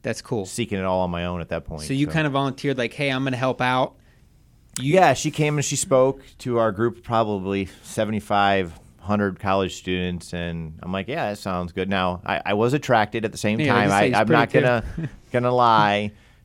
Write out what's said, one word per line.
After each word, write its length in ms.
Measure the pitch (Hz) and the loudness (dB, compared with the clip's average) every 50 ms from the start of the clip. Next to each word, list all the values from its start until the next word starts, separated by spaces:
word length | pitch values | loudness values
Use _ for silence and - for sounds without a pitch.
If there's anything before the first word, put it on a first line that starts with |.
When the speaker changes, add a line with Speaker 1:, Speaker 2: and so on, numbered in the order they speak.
Speaker 1:
That's 200 | - 117 113 - | -8 -8 -8 -6
cool. 240 | - - - 113 95 | -6 -6 -6 -6 -4
Speaker 2:
seeking 340 | 92 - - 120 - 104 98 | -6 -6 -6 -4 -4 -4 -4
it 60 | 95 | -2
all 160 | 95 92 92 | 0 0 0
on 100 | 92 90 | 0 0
my 140 | 87 85 87 | -2 -2 -4
own 160 | 87 87 87 | -4 -4 -6
at 80 | 82 - | -6 -6
that 160 | - 82 76 | -6 -6 -6
point, 160 | - - 76 | -8 -10 -10
Speaker 1:
So 120 | 78 78 135 | -6 -4 -2
you 120 | 135 147 | -2 -2
Speaker 2:
so. 80 | 147 - | 0 0
Speaker 1:
kinda 160 | 165 151 151 | -2 -2 0
volunteered, 480 | 131 139 139 139 131 - - 143 139 131 | 0 -2 -2 -2 -4 -4 -4 -4 -2 -2
like, 160 | 120 117 - | -4 -4 -4
"Hey, 180 | - 147 139 | -4 -4 -2
I'm 120 | 135 131 135 | -2 -2 -2
gonna 100 | 139 131 117 | -4 -4 -2
help 220 | 131 131 123 - | -2 -2 -2 0
out." 340 | 135 127 127 127 131 - - _ _ _ _ _ _ _ _ _ _ _ _ _ _ _ - - | 0 0 2 0 0 -2 -4 _ _ _ _ _ _ _ _ _ _ _ _ _ _ _ -8 -4
You 140 | 127 135 151 | -2 2 4
Speaker 2:
Yeah, 200 | 185 185 156 131 | 6 6 6 4
she 160 | - - 156 | 2 0 -4
came 280 | - - 156 151 151 147 | -2 0 0 0 0 0
and 80 | 139 | -2
she 100 | - 151 | -2 -2
spoke 460 | 135 - - 135 131 127 135 135 135 - - - - | -4 0 2 4 4 4 4 2 -2 -10 -20 -20 -12
to 180 | - 127 120 117 | -6 -2 0 2
our 140 | 113 110 | 2 2
group, 320 | 104 92 113 120 110 - - | 2 0 0 0 -2 -4 -6
probably 640 | - 120 113 113 104 107 98 92 95 98 98 98 90 - - - | -2 0 0 2 0 -2 -2 -2 -2 -2 -2 -2 -4 -8 -14 -20
seventy-five 960 | - - - 110 104 110 104 101 - 104 101 101 101 98 98 95 85 82 - - - - - | -8 -4 -2 -2 -2 -2 -4 -4 0 2 2 4 4 4 2 0 -2 -6 -12 -20 -20 -20 -16
hundred 380 | - 95 104 104 104 101 90 82 | -6 -2 0 0 0 0 -2 -4
college 360 | - 101 95 98 98 90 - | -2 0 0 2 0 0 -4
students, 580 | - - 92 90 90 90 90 90 87 85 - - | -8 -6 -4 -2 -2 -2 -4 -4 -6 -8 -10 -8
and 460 | 87 87 85 85 82 82 78 80 82 - | -8 -6 -6 -6 -8 -8 -10 -12 -12 -10
I'm 80 | 87 92 | -6 -6
like, 140 | 95 98 - | -6 -6 -6
"Yeah, 200 | 131 170 147 107 | -6 -4 -4 -4
that 60 | 104 104 | -6 -6
sounds 360 | - 101 92 90 87 87 85 | -6 -6 -4 -4 -4 -6 -6
good." 160 | 95 92 95 | -6 -4 -2
Now, 320 | 98 98 92 90 90 90 90 | 0 0 0 0 -2 -4 -4
I, 160 | - 98 - - | -4 -4 -4 -2
I 80 | - 101 | -2 0
was 200 | 104 110 120 127 | 2 2 2 0
attracted 520 | 151 - - 131 113 107 104 - 117 107 | 0 0 2 4 4 4 2 0 -4 -4
at 60 | 110 - | -4 -6
the 40 | - | -4
same 220 | - 107 107 - | -2 -2 0 0
Speaker 1:
Yeah, 140 | 156 143 131 | 0 2 2
Speaker 2:
time. 40 | 104 | 4
Speaker 1:
I 60 | 104 | 4
was 80 | 101 98 | 4 4
Speaker 2:
I, 60 | 98 104 104 | 4 4 4
Speaker 1:
gonna 60 | 123 | 4
say, 60 | 104 | 2
Speaker 2:
I'm 60 | 113 - | 4 4
not 180 | - 117 117 113 | 4 4 4 4
Speaker 1:
he's 40 | - | 4
pretty 120 | 147 - 127 | 2 4 4
Speaker 2:
gonna, 160 | 123 117 107 - - | 2 2 -2 -4 -8
Speaker 1:
too. 120 | - 165 151 - - | -8 -8 -10 -10 -14
<laughs> 120 | - _ - | -12 _ -2
Speaker 2:
gonna 180 | 123 123 123 | 0 0 2
lie. 600 | 123 123 123 117 113 110 107 104 101 104 104 104 104 - _ _ _ _ _ | 2 4 4 6 6 6 6 4 2 2 0 -4 -6 -12 _ _ _ _ _